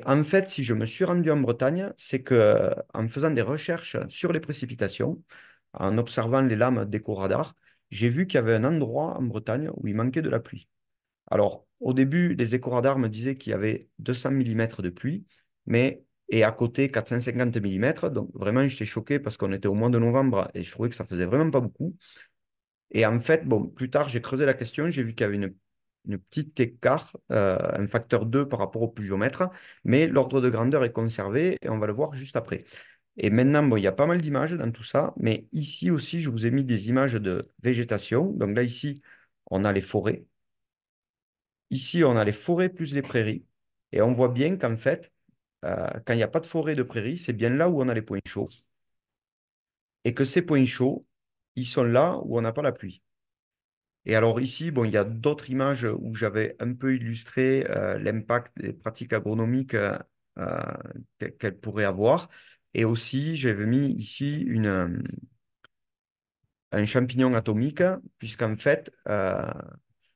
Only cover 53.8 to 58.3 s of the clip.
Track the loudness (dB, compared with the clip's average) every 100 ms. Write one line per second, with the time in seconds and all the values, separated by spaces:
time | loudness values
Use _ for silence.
53.8 | _ _ 2 4 6 4 -2 -4 -4 0
54.8 | 2 2 2 0 -2 -2 -4 0 0 0
55.8 | -2 -2 -6 -2 -2 0 -2 -2 -6 -4
56.8 | -2 -2 -2 -8 -8 0 2 2 0 -2
57.8 | -2 -2 -2 -4 0